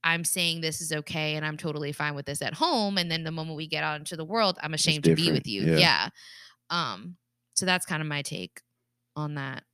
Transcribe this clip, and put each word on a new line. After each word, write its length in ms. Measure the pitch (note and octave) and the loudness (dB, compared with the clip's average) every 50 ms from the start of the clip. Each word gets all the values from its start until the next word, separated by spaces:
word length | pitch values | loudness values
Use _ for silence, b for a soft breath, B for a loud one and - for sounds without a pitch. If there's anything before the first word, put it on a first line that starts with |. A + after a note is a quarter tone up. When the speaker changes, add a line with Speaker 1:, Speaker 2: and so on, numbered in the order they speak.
| - | 4
Speaker 1:
I'm 180 | E3 E3 E3+ E3+ | 2 2 2 2
saying 380 | - - F#3 F3 E3+ E3 E3 | -2 0 2 0 0 0 0
this 180 | D#3+ D#3+ D#3 - | -2 -4 -4 -4
is 120 | F3 D#3 | -4 -4
okay 440 | D#3+ D3+ D3 - - D#3 D#3 D3+ D3+ | -4 -4 -4 -4 -4 -2 -2 0 -2
and 100 | D#3 D3+ | -2 -2
I'm 120 | D#3 D#3 D3+ | -4 -6 -4
totally 340 | - D#3+ D3 D3+ D3+ C#3+ | -6 -6 -4 -4 -4 -6
fine 220 | D3 - D3+ D3+ D3 | -4 -2 -4 -4 -4
with 120 | C#3+ C#3 | -6 -6
this 160 | - C#3+ D3 | -6 -6 -4
at 120 | C#3 A2+ - | -4 -6 -2
home, 440 | - D4 F4 E4 A#3+ G#3+ G3+ G3+ F#3+ | 0 2 2 2 2 2 2 0 0
and 120 | F3 E3+ | 0 0
then 140 | E3 D#3+ E3 | -2 -4 -4
the 80 | D#3+ | -4
moment 240 | D#3+ E3 D#3+ D#3+ D#3+ D3+ | -6 -6 -6 -6 -6 -8
we 100 | D#3+ D#3 | -6 -4
get 160 | D#3 D3+ D#3 | -2 -2 -2
out 140 | D#3 D3+ D3+ | -2 -4 -4
into 160 | D3+ - F3+ | -6 -8 -8
the 80 | D#3+ D#3+ | -8 -6
world, 320 | D#3+ G3+ A3+ A3 F#3+ F3+ - | -2 2 2 4 4 2 0
I'm 120 | - D#3 D#3+ D3 | -4 -4 -2 2
Speaker 2:
It's 0 | |
Speaker 1:
ashamed 220 | - - D#3 D3+ D3 | 4 4 4 6 6
to 80 | E3 | 6
be 120 | E3 D3+ E3 | 6 6 4
Speaker 2:
different. 80 | D#3+ | 4
Speaker 1:
with 160 | D#3 - - B2+ | 2 2 0 -2
you. 140 | G#2+ G2 | -4 0
Speaker 2:
Yeah. 160 | - - E2 - | 2 4 6 8
Speaker 1:
Yeah. 320 | F3+ E3 B2 D#2 F2+ F3+ B B B B B B B B B B _ _ | 8 8 6 4 0 -4 B B B B B B B B B B _ _
Um, 480 | E3 E3+ D#3+ B2 G2+ F2+ A2 F3 F3 _ _ _ _ _ _ _ _ | -2 -2 -2 -2 -4 -8 -10 -14 -16 _ _ _ _ _ _ _ _
so 120 | - F#3+ | -2 0
that's 200 | F#3 F3+ F3+ - | 2 0 0 0
kinda 180 | - F3 D#3 D#3 | -2 -4 -4 -2
my 180 | D3+ D3 C#3+ | -2 -4 -4
take 400 | C#3+ - D#3 F2+ F2+ - _ - _ _ _ _ _ _ _ _ _ _ _ | -4 -6 -6 -8 -8 -10 _ -20 _ _ _ _ _ _ _ _ _ _ _
on 180 | D3+ D3+ D3 D3 | -6 -6 -4 -4
that. 280 | C#3+ C#3 C3+ C3 - _ _ | -6 -6 -6 -8 -10 _ _